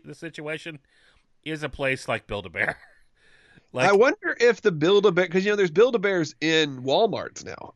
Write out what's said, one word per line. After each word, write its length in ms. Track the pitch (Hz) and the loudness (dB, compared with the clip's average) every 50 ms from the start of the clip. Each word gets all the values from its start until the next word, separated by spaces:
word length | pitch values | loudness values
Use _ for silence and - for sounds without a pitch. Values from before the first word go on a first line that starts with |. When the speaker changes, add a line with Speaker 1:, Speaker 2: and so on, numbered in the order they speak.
| - | -16
Speaker 1:
this 140 | 147 147 | -16 -18
situation 640 | - 170 160 - - 151 151 160 156 - 170 156 139 _ _ _ _ _ _ _ _ _ _ _ _ - | -16 -16 -16 -14 -12 -10 -10 -10 -10 -12 -14 -16 -16 _ _ _ _ _ _ _ _ _ _ _ _ -12
is 160 | 147 156 147 | -10 -8 -8
a 80 | 151 135 | -8 -8
place 380 | - - 139 131 131 - - | -6 -4 -4 -4 -4 -4 -4
like 180 | - 117 107 - | -6 -6 -6 -6
Build-A-Bear. 540 | - 107 101 92 90 82 101 104 - - - - | -8 -10 -8 -10 -8 -4 -4 -2 -2 -4 -6 -12
<laughs> 40 | - _ _ _ _ _ _ _ _ _ _ _ _ _ _ _ _ - | -20 _ _ _ _ _ _ _ _ _ _ _ _ _ _ _ _ -2
Like 160 | 123 131 190 | 2 4 4
Speaker 2:
I 20 | |
wonder 440 | 202 196 247 285 415 - 370 330 269 - | 6 6 6 4 2 0 -4 -6 -2 2
if 220 | 233 240 226 - | 2 2 2 2
the 100 | - 208 | 0 -2
Build-A-Bear, 560 | 170 147 151 180 202 208 190 208 170 180 185 | 0 2 2 4 4 4 4 4 4 2 0
'cause, 160 | 175 170 190 190 | 0 0 -2 0
you 80 | 208 | 0
know, 60 | 208 | 0
there's 120 | 208 190 170 | 0 0 2
Build-A-Bears 640 | 151 185 233 269 240 208 185 202 190 175 156 - - - | 4 4 4 4 4 0 0 0 0 0 -2 -4 -6 -4
in 440 | 151 160 160 160 156 143 135 127 127 | -2 0 2 2 0 0 -4 -6 -4
Walmarts 600 | 131 143 185 226 214 143 107 78 - - - - | 0 0 2 2 0 -2 -4 -8 -10 -12 -14 -14
now. 300 | - - - - - - | -14 -14 -14 -16 -18 -10